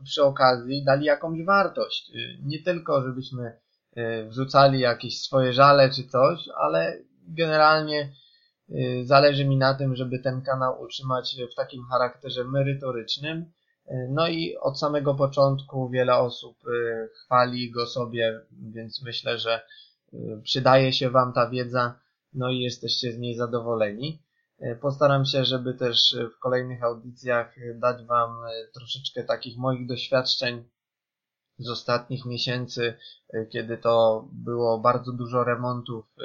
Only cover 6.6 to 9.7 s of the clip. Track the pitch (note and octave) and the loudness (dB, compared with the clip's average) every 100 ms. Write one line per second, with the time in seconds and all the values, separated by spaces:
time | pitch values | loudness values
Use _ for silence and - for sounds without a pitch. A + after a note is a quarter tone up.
6.6 | D3+ D#3+ E3 - - _ E3+ D#3+ E3 D#3 | -2 0 -2 -6 -14 _ -14 -4 0 6
7.6 | D3+ D#3 D3+ D3+ C#3 - _ _ _ _ | 6 6 2 -2 -4 -10 _ _ _ _
8.6 | _ C#3 B2+ B2+ B2 C#3 C#3+ C#3 C#3 C3+ | _ -4 -4 -2 4 6 6 4 2 4
9.6 | C3 | 2